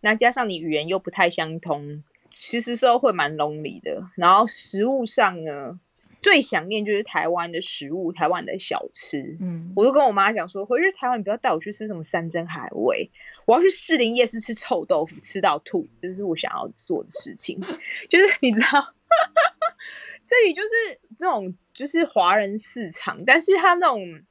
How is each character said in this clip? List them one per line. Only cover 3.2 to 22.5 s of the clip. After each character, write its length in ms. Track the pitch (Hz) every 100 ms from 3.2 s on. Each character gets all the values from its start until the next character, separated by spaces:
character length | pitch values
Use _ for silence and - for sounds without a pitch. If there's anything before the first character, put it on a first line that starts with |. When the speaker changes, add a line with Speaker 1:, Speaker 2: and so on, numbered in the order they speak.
| 147 156
Speaker 1:
lonely 440 | 151 151 151 -
的。 240 | - - 185 -
然 140 | 175
后 140 | 196 226
食 380 | - - 190
物 180 | 220 269
上 400 | 226 - 208 180
呢， 380 | 160 143 135 180 _ _ _ _
最 180 | - 339
想 300 | - 185 165
念 160 | 214
就 80 | 208
是 100 | 202
台 240 | 220 170 156
湾 240 | 175 170
的 80 | 170
食 320 | 185 - 139
物， 220 | 170 170
台 160 | 170 160
湾 160 | 175
的 100 | 165 190
小 260 | - - -
吃。 420 | - - 143 135 165
Speaker 2:
嗯。 320 | 180 170 170
Speaker 1:
我 80 | 190
就 80 | 233
跟 140 | 277
我 80 | 269
妈 180 | 202 196
讲 160 | 220 190
说， 160 | 202
回 160 | 202 247
去 140 | 370
台 160 | 381 247
湾 140 | 240
不 60 | 196
要 60 | 208
带 120 | -
我 80 | 165
去 140 | 208
吃 140 | 202 214
什 100 | 185
么 60 |
山 260 | 160 175 165
珍 180 | 170 165
海 220 | 160 123
味， 380 | - 117 - - _ - - -
我 80 |
要 80 | 247
去 80 | 370
士 260 | - - -
林 180 | 233
夜 120 | 240 233
市 120 | 226
吃 160 | 220
臭 300 | 226 - 190
豆 220 | - 165 160
腐， 120 | -
吃 200 | - 196
到 180 | 190 151
吐， 280 | - 185 160 _
这 100 | 180
是 100 | 185
我 140 | 202 160
想 160 | -
要 160 | - -
做 280 | - - 170
的 60 | -
事 240 | - -
情。 240 | - - - - 320
<laughs> 240 | - - -
就 80 | 339
是 80 | 392 -
你 100 | 254
知 80 | 214
道， 340 | 240 285 - _ _ 659 640 - 622
<laughs> 720 | _ 640 - - - - -
这 140 | - 494 427
里 60 |
就 80 | 330
是 80 | 427 453 440 262 _ 220
这 80 |
种， 300 | 359 226 190 185 _
就 140 | - 285
是 180 | 330
华 320 | 330 - 175 202
人 220 | 202